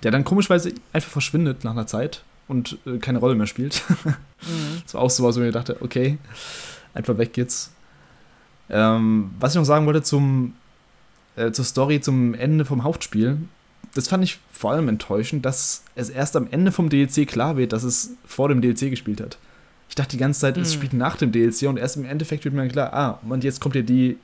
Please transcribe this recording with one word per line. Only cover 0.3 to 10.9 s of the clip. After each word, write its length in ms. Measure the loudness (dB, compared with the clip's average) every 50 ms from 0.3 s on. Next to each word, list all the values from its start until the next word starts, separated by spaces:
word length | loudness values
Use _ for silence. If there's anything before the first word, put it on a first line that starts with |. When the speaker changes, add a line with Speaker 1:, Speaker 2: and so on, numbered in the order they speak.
| 4 2 4 4 4 2 2 0 -8 -8 -16 _ -4
Speaker 1:
einfach 180 | -4 -4 -2
verschwindet 520 | -4 -4 -4 0 0 2 2 2 0 -2 -4
nach 100 | -4 -4
einer 140 | -4 -4
Zeit 380 | -4 -2 -2 -4 -4 -6 -10 -18 -20 _ -20 _ _
und, 300 | -2 -2 -2 -2 -8 -10 _
äh, 120 | -6 -6 -4
keine 200 | -2 0 0 2
Rolle 160 | 4 4 4
mehr 120 | 4 2
spielt. 360 | 0 -2 -4 -4 -4 -4 -6 0 0
<laughs> 40 | 0 0 2 -2 -2 -2 -4 -20 _ _ -10
Speaker 2:
Mhm. 400 | -8 -6 -6 -4 -6 -6 -10 -12
Speaker 1:
Das 120 | -10 -4
war 80 | 0 0
auch 80 | 2
sowas, 260 | 2 4 2 2 2
wo 40 | 2
ich 60 | 0
mir 60 | 0 0
dachte, 240 | -2 -2 -4 -6 -6
okay, 360 | -6 -4 -2 0 0 0 0 -2 -6 -14 -18 -18 -16 -14 -14 -14 -14 -16 -18 -20 -20 -14 _
einfach 240 | -8 -2 -2 0 0
weg 180 | 0 -2 0
jetzt. 360 | -4 -2 -2 -2 -6 -8 -10 -14 _ -20 _ _ _ -20 -20 -20 _ -20 _ _ _ _ _ _ _ _ _
Ähm, 600 | 0 2 4 4 4 4 4 4 4 2 2 0 -6 -2
was 140 | -2 2 2
ich 40 |
noch 100 | 2 4
sagen 180 | 4 4 4 4
wollte 180 | 4 2 2 2
zum, 520 | 2 2 2 2 4 2 2 0 -2 -4 -12 _ _ _ _ _ _